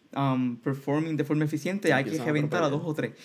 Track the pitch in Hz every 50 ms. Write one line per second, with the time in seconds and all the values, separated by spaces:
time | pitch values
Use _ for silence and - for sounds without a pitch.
0 | _ _ - - 139 139 131 127 127 123 120 117 - 143 135 139 - - 156 156
1 | 160 165 156 143 151 143 156 151 156 151 156 143 - 175 190 196 - 170 139 131
2 | 143 113 156 156 127 160 151 151 151 147 180 175 165 143 139 151 170 170 151 156
3 | 131 113 - -